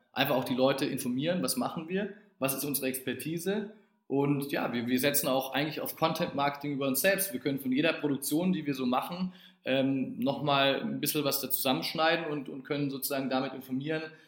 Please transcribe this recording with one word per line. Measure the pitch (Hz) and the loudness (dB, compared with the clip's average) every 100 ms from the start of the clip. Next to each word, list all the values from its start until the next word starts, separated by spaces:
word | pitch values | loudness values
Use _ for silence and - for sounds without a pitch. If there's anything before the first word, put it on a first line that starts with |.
| _ | _
einfach | - 139 131 | 0 2 2
auch | |
die | 127 | 0
Leute | 127 131 135 139 | 2 4 4 0
informieren, | - 127 123 156 180 | -2 -4 -2 0 0
was | 131 127 | 0 -2
machen | 120 160 160 | -2 -4 -4
wir, | 190 214 - - - | -2 -4 -8 -16 -4
was | 135 | -2
ist | 135 | -2
unsere | 147 135 131 | -2 -2 -2
Expertise | 127 - 120 151 170 180 208 208 - _ _ - | -4 -4 -6 -4 -4 -2 -2 -4 -10 _ _ -2
und | 135 143 143 - | 0 2 2 0
ja, | - 131 | -2 -2
wir, | 120 117 | -2 0
wir | 127 | 2
setzen | 143 143 143 | 2 2 2
auch | 131 131 | 0 0
eigentlich | 131 151 - | -2 -2 -4
auf | - - | -6 0
Content-Marketing | 160 165 175 135 143 143 147 | 0 2 -2 0 0 0 -4
über | 139 139 | -2 0
uns | 131 | 2
selbst. | 190 190 - | 4 4 0
Wir | 127 | -2
können | 147 135 | -2 -2
von | 127 | 0
jeder | 127 160 | 2 2
Produktion, | 160 151 135 - 151 185 | 2 0 0 0 2 2
die | 180 | 2
wir | 143 | 0
so | 131 127 | 0 2
machen, | 127 - 175 185 - - _ | 0 0 -4 -4 -6 -20 _
ähm, | - 135 135 135 127 90 | 0 2 4 2 -2 -2
nochmal | 127 139 147 139 135 135 | 0 0 2 4 4 4
ein | - 139 | 0 -2
bisschen | 147 151 | -2 0
was | 139 - | 0 0
da | 123 | -2
zusammenschneiden | - 131 143 156 165 160 170 165 | -2 2 0 0 2 2 2 0
und, | 147 131 | -6 -6
und | 147 | -10
können | - 147 143 | -4 -2 -2
sozusagen | 135 - 139 135 | -2 -2 -2 0
damit | 131 139 | 0 -2
informieren, | 131 127 131 147 160 160 - | -6 -6 -4 -2 -4 -6 -14